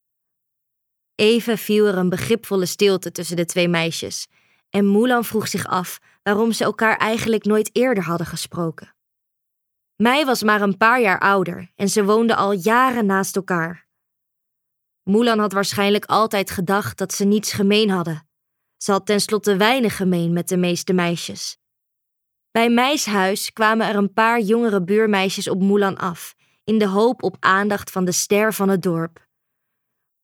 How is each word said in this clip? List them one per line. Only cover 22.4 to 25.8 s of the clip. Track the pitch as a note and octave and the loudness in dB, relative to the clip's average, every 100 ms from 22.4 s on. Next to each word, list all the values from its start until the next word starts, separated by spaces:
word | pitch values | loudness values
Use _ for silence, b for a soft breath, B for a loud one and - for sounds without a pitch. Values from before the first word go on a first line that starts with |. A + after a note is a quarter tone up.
| _ | _
Bij | A3+ A#3 | 0 2
Meis | A#3+ B3+ D4+ - | 2 2 0 0
huis | G#3 F#3+ G#3 - | 0 0 -2 -6
kwamen | - A3 A3 G3+ | 0 0 2 0
er | G#3 | 0
een | G3+ | 0
paar | A3 A3+ A#3+ | 2 2 2
jongere | G3 A#3 A#3 G3+ | 2 2 2 0
buurmeisjes | F3 G#3 A3 G3 F#3+ G3 - | 0 2 2 2 0 -4 -4
op | F#3+ | 0
Mulan | G3 G3+ | 2 2